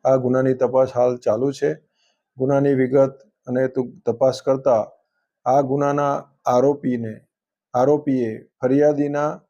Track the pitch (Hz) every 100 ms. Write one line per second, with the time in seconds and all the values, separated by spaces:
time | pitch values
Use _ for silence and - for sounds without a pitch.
0 | 135 135 123 131 131 131 123 127 131 123
1 | 123 123 120 107 135 139 143 151 _ _
2 | _ _ _ - 131 139 143 131 127 135
3 | 135 135 _ _ - 123 131 135 120 -
4 | - 117 131 127 - 135 135 113 107 _
5 | _ _ _ _ 127 135 131 139 143 143
6 | 143 143 - _ - 123 135 143 131 123
7 | 113 113 _ _ _ _ _ 123 131 147
8 | 147 131 117 110 - _ 127 139 147 143
9 | 143 143 151 175